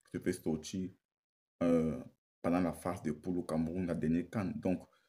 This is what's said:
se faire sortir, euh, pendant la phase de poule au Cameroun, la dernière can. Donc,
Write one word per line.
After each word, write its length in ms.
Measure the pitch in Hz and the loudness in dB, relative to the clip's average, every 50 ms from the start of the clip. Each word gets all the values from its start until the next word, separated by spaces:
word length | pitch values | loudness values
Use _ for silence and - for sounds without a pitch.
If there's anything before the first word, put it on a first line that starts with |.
| _ _ | _ _
se 60 | - 90 | -8 -4
faire 160 | - 92 90 | -2 -2 -2
sortir, 560 | - - 85 78 78 - - - 92 92 90 - _ _ _ _ _ _ _ _ _ _ _ _ - 87 | 0 0 -2 -2 -2 -4 -6 -6 -6 -6 -6 -8 _ _ _ _ _ _ _ _ _ _ _ _ 0 4
euh, 360 | 85 85 82 80 80 67 64 - - - _ _ _ _ _ | 4 6 6 4 2 0 -4 -8 -12 -18 _ _ _ _ _
pendant 200 | - 85 87 87 | 0 2 2 2
la 120 | 90 82 | 2 2
phase 300 | 80 - - 90 87 95 | 0 -2 -4 -4 -4 -2
de 80 | - 76 | -2 -4
poule 280 | 76 76 - 92 90 87 | -4 -4 -4 -4 -2 -2
au 40 | |
Cameroun, 420 | - - 80 82 82 82 85 92 92 | -2 -2 0 0 0 0 0 -2 -2
la 120 | 85 82 | 0 0
dernière 340 | 82 78 80 85 87 - - | 0 2 2 2 2 2 0
can. 220 | - 113 95 87 71 | -2 -2 -2 -2 -2
Donc, 320 | 78 - 95 90 87 - - _ _ _ | -2 0 0 0 0 -2 -10 _ _ _